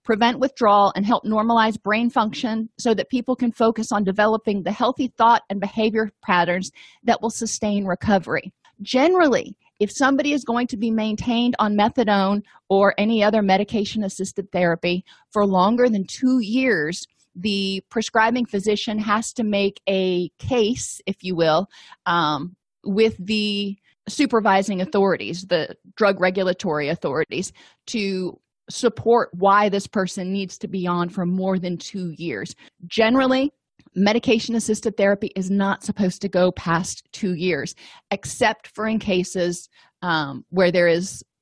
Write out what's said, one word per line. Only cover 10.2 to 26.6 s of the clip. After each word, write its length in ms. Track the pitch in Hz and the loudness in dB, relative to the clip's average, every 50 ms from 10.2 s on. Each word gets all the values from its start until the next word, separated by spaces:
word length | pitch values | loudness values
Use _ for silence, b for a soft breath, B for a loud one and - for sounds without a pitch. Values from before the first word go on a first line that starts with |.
| 294 294 285 | 0 0 -2
is 100 | 277 - | -2 -2
going 240 | - 233 240 247 - | -2 -2 -2 -2 -4
to 100 | 262 196 | -6 -4
be 140 | 233 226 | -4 -2
maintained 640 | 226 220 214 220 214 - - 247 233 233 240 240 247 - | -2 -2 -2 -2 -4 -4 -2 -2 0 0 2 0 0 0
on 200 | 220 208 208 208 | 0 0 2 2
methadone 640 | 208 233 - - 226 208 202 196 190 190 202 202 b b b b b - | 2 2 2 2 2 2 4 2 2 2 0 -2 b b b b b 0
or 240 | 190 196 202 196 - - | 2 4 4 4 4 2
any 260 | 208 220 233 220 202 | 0 0 2 2 2
other 180 | 214 208 220 | 4 2 2
medication-assisted 1120 | 202 190 190 190 208 - - 214 208 - - 220 208 190 - - 214 190 - - 190 - | 4 4 4 2 2 0 -2 -2 -2 -2 -4 -4 -4 -4 -4 -6 -8 -8 -6 -8 -10 -4
therapy 540 | - 180 180 170 165 170 - 175 175 185 - b b b b b | -2 0 2 2 2 2 0 -2 -2 -2 -4 b b b b b
for 140 | - 214 208 | -2 0 2
longer 420 | 196 190 180 180 202 240 247 247 247 | 4 4 4 4 4 4 4 2 2
than 180 | 220 196 185 | 2 0 -2
two 340 | - - - 262 254 262 254 | -4 -6 -2 0 2 2 2
years, 640 | 220 190 226 262 262 262 208 165 147 156 185 - - _ _ _ _ _ _ 180 | 0 0 0 0 2 2 2 2 0 -2 -4 -6 -10 _ _ _ _ _ _ -6
the 460 | 175 214 202 196 196 190 190 190 - _ | -4 -2 -2 0 -2 -2 -4 -6 -8 _
prescribing 560 | - 233 220 - - 226 220 226 240 254 240 | -6 -6 -4 0 2 2 2 4 2 0 -4
physician 520 | - - 196 190 214 208 208 - - 214 214 | -2 -4 -4 0 0 -2 -2 -2 -4 -4 -4
has 360 | 214 220 208 220 220 - - | -2 -2 -2 -2 -2 -4 -6
to 100 | - 226 | -4 -2
make 380 | 208 208 202 202 202 196 - - 196 | 0 0 0 0 0 -2 -4 -4 -2
a 400 | 196 190 185 185 180 180 180 - _ _ | 0 0 0 0 0 -2 -2 -4 _ _
case, 640 | - - 262 247 214 208 247 - - - - - - | -6 -2 0 0 2 0 0 -4 -6 -12 -12 -12 -8
if 120 | - 196 _ | -8 -8 _
you 140 | - 185 185 | -6 -6 -2
will, 320 | 165 165 160 156 165 196 - B B B B B B - | 0 2 2 2 2 0 -2 B B B B B B -4
um, 500 | 185 170 170 160 151 151 135 165 180 185 _ _ _ _ _ - | -2 0 0 0 0 -2 -4 -6 -8 -12 _ _ _ _ _ -8
with 300 | - 190 208 220 226 220 - | -4 0 2 2 2 0 -4
the 560 | 180 190 220 214 208 208 202 202 202 196 196 _ _ _ _ _ - 208 | -6 -4 -2 -2 -2 -2 -2 -2 -4 -6 -8 _ _ _ _ _ -16 -12
supervising 720 | - - 277 262 240 226 208 220 190 196 196 214 196 180 | -2 -2 -2 0 0 2 2 4 4 4 2 0 -2 -4
authorities, 640 | 185 185 - 202 196 196 170 - - 101 165 180 190 - | -4 -2 0 2 2 2 2 -2 -4 -8 -8 -10 -4 -2
the 260 | 180 160 151 - - _ _ - _ - | -2 -2 -2 -4 -10 _ _ -18 _ 0
drug 240 | 220 196 202 - | 2 2 2 2
regulatory 640 | 180 185 185 202 185 185 175 - | 0 0 2 0 0 0 -2 -2